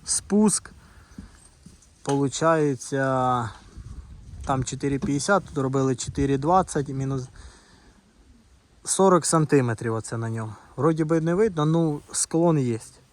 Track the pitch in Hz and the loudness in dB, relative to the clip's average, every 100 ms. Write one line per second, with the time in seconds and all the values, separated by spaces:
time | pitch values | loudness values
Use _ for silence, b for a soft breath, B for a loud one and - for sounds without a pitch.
0 | - - - 202 214 - - - B B | -4 -6 0 4 4 2 -6 -20 B B
1 | B B B B B _ - - - _ | B B B B B _ -20 -20 -20 _
2 | - 139 139 - 160 165 147 127 - 139 | -2 0 0 2 2 4 2 0 -4 -2
3 | 135 131 127 127 117 B B B B B | 0 2 2 0 -2 B B B B B
4 | B - - - - 135 127 135 143 139 | B -20 -18 -14 -4 -2 -2 -4 -4 -2
5 | - 143 - 202 - 143 135 135 135 127 | -2 -2 2 0 0 -4 -2 0 0 0
6 | - 135 139 139 143 185 175 156 139 135 | -6 -2 0 0 2 2 2 -4 -4 -4
7 | 135 135 127 b b b b b b b | -4 -4 -8 b b b b b b b
8 | b _ _ - _ _ _ _ - - | b _ _ -20 _ _ _ _ -6 2
9 | 190 180 - 165 156 147 120 110 120 113 | 6 6 4 0 4 4 2 -2 -4 -4
10 | - 117 113 113 110 104 B - 151 160 | -6 -8 -6 -6 -8 -12 B 0 0 2
11 | 156 160 160 175 220 165 151 160 160 147 | 2 2 0 0 0 0 0 2 0 -2
12 | - - - 160 170 156 127 110 - - | -8 -6 -2 2 4 4 0 -4 -8 -20
13 | _ | _